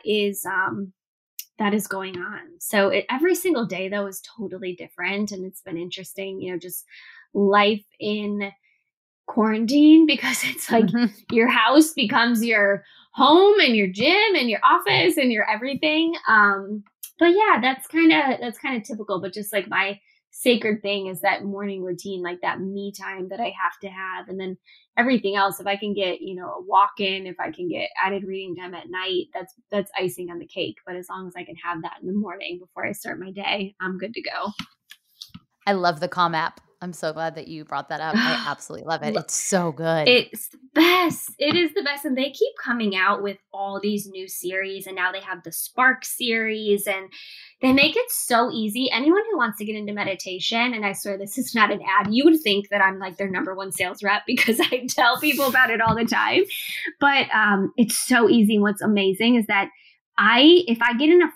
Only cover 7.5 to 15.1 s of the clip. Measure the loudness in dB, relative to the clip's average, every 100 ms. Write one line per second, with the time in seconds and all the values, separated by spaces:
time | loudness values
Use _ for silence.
7.5 | 4 4 0 -6 -10 -6 -6 -4 -6 -8
8.5 | -12 _ _ _ _ _ _ -6 0 0
9.5 | 0 2 6 10 10 8 4 -2 -4 -6
10.5 | -8 0 4 4 4 0 -2 -2 2 2
11.5 | 4 4 6 6 2 0 2 2 2 2
12.5 | 2 2 0 -4 _ _ 2 6 8 8
13.5 | 6 4 4 2 0 2 4 4 2 0
14.5 | 2 4 4 2 2 2